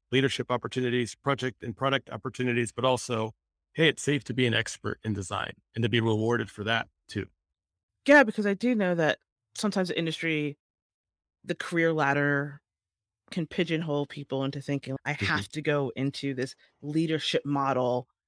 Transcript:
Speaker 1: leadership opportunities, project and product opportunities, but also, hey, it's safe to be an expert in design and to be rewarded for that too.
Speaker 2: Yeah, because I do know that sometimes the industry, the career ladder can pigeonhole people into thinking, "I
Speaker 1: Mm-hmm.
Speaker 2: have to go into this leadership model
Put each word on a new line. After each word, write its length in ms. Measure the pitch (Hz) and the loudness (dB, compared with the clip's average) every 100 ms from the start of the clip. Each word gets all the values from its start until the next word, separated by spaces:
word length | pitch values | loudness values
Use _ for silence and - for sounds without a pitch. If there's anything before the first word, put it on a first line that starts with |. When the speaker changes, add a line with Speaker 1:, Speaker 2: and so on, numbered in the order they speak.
| _ | _
Speaker 1:
leadership 400 | 131 135 - 120 | 2 2 0 -2
opportunities, 640 | 123 110 127 127 123 117 - | -2 -2 -2 0 0 -2 -4
project 480 | - 139 127 - | -2 -2 -2 -6
and 120 | - 107 | -10 -4
product 340 | 135 135 - | 0 0 -2
opportunities, 600 | 113 131 - 127 120 117 | -10 -8 -4 0 0 -2
but 140 | - | 0
also, 480 | 127 123 - 113 110 - _ _ _ | 0 0 -2 -4 -4 -8 _ _ _
hey, 140 | - 160 | 2 2
it's 160 | - | 2
safe 180 | - 147 | 0 -2
to 120 | - | -2
be 120 | 131 127 | 0 2
an 80 | |
expert 460 | 113 110 - 110 - | 2 -2 -6 -8 -6
in 120 | 110 | -4
design 400 | 101 95 101 - - _ | -4 -4 -6 -6 -10 _
and 80 | - | -4
to 60 | 117 | 0
be 100 | 117 | 2
rewarded 500 | 113 107 110 120 110 | 2 2 2 0 -2
for 140 | - | -6
that 240 | 104 113 - _ - | -2 -2 -4 _ -10
too. 180 | 107 - _ _ _ _ _ _ _ - | -8 -8 _ _ _ _ _ _ _ 6
Speaker 2:
Yeah, 160 | 285 | 8
because 240 | 226 214 202 | 8 4 0
I 80 | |
do 180 | 196 240 233 | 0 2 2
know 180 | 185 | 2
that 240 | 175 151 - _ _ _ - | 2 2 0 _ _ _ -6
sometimes 320 | 214 196 185 | -2 0 0
the 100 | 170 | -2
industry, 580 | 165 156 165 156 147 143 _ _ _ _ _ _ _ _ | -2 -2 -2 -2 -2 -6 _ _ _ _ _ _ _ _
the 120 | - - | -8 -6
career 360 | - 170 165 | -2 2 4
ladder 680 | 156 139 139 143 143 147 143 _ _ _ _ _ _ _ | 4 4 4 4 2 -2 -8 _ _ _ _ _ _ _
can 160 | - 156 | -6 -4
pigeonhole 580 | - 170 160 165 147 143 | -2 0 -2 -2 -2 -2
people 380 | - 139 135 | -8 -6 -4
into 160 | 135 143 | -4 -4
thinking, 360 | 139 143 - 135 | -4 -4 -4 -6
"I 100 | - | -6
Speaker 1:
Mm-hmm. 100 | 147 | -2
Speaker 2:
have 240 | 101 160 202 | 0 -2 -2
to 120 | - | -4
go 300 | 151 147 135 - | 0 0 0 -2
into 360 | 135 - 139 | -4 -4 -6
this 220 | 131 131 - _ _ | -4 -6 -8 _ _
leadership 640 | 143 151 165 156 - 170 | -4 -2 0 -2 -2 -2
model 600 | 143 143 135 127 123 123 120 _ | 0 0 2 2 2 0 -4 _